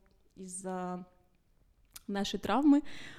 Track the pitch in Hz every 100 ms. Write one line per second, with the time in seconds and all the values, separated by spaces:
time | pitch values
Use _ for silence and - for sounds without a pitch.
0 | _ _ _ - 190 180 190 185 180 180
1 | 180 _ _ _ _ _ _ _ _ -
2 | - 196 196 196 - 220 294 285 - -
3 | -